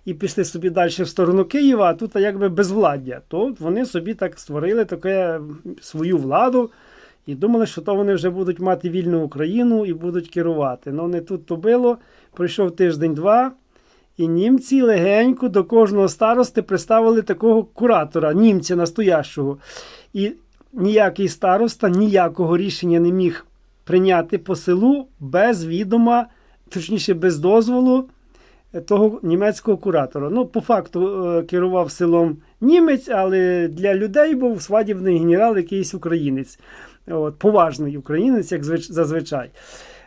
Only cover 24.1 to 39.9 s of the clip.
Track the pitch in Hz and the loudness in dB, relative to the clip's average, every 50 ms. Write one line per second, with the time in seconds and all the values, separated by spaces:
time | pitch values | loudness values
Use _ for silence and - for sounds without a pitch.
24.1 | 185 170 165 - 202 170 170 190 180 - - 185 180 185 226 262 285 285 262 - | 2 2 0 -2 -4 -6 -4 -4 -8 -4 -2 0 0 2 4 2 2 2 -2 -10
25.1 | _ - 143 131 143 180 214 240 233 175 165 160 165 190 214 190 226 233 226 233 | _ -18 -8 -4 0 2 2 2 2 0 -4 -4 -4 -4 -2 0 2 2 2 4
26.1 | 240 240 233 233 _ _ _ _ _ _ _ _ - 185 160 - 220 185 - 208 | 2 0 -2 -4 _ _ _ _ _ _ _ _ -10 -10 -6 -6 -6 -4 -2 -2
27.1 | 185 160 175 185 160 147 170 185 214 226 220 240 247 247 254 254 254 262 262 - | -2 0 0 0 0 0 0 2 4 2 2 2 0 2 2 2 2 2 0 -4
28.1 | _ _ _ _ _ _ _ _ _ _ _ _ - 170 170 - - 196 214 214 | _ _ _ _ _ _ _ _ _ _ _ _ -14 -10 -4 0 2 4 2 2
29.1 | 220 - - 165 170 185 208 214 208 - - 226 196 - - 196 165 151 135 127 | 0 -2 -2 0 0 2 2 0 0 -2 -2 -2 -2 0 0 0 0 0 0 -2
30.1 | - 143 143 151 196 254 254 - - 226 - - 233 190 151 - - 175 185 196 | -4 -6 -4 -2 -2 -2 -2 -2 -4 -4 -2 0 0 0 0 -2 -4 -2 -2 -2
31.1 | 202 190 180 175 170 170 165 170 180 180 180 185 185 180 170 147 - - 175 170 | -2 -4 -4 -2 -2 -2 -2 -2 -2 -2 0 0 0 0 -2 -2 -2 -2 0 2
32.1 | 170 170 170 165 147 - - _ _ - 220 269 339 359 330 311 269 254 - - | 2 2 2 0 -2 -6 -12 _ _ -2 2 4 6 6 6 4 2 0 -2 -2
33.1 | 233 190 190 190 190 190 185 180 180 175 170 160 151 170 190 202 190 196 214 202 | -2 0 0 2 2 2 2 2 2 0 -2 -2 -4 -2 0 0 0 0 -2 0
34.1 | 196 294 294 320 302 254 262 240 220 180 - - 202 220 214 208 202 185 185 190 | 2 2 2 2 2 0 0 -2 -2 -4 -4 -2 0 0 0 0 -2 -2 0 0
35.1 | 175 160 165 170 170 190 226 233 214 190 170 - 196 196 180 - - 170 - 165 | 0 2 2 2 4 4 4 2 2 0 -2 -2 -4 -6 -4 -6 -8 -8 -6 -4
36.1 | 170 165 147 139 131 135 135 - - _ _ - - - - - - _ - - | -2 -2 -2 -2 -4 -4 -6 -10 -14 _ _ -20 -20 -20 -20 -20 -20 _ -12 -8
37.1 | 165 160 151 151 151 - - 214 208 196 170 160 131 139 151 143 147 143 - - | -6 -4 -4 -4 -4 -2 0 2 4 4 4 2 0 -4 -6 -8 -8 -8 -8 -6
38.1 | 151 165 220 269 254 214 - - 180 151 143 151 165 165 165 - 170 165 160 147 | -2 0 2 2 2 0 0 -4 -6 -6 -4 -4 -4 -6 -6 -4 -4 -2 -2 -2
39.1 | 160 165 160 - 151 131 120 131 _ - - - - - - - | -2 -4 -6 -6 -8 -8 -8 -10 _ -20 -20 -20 -20 -20 -20 -20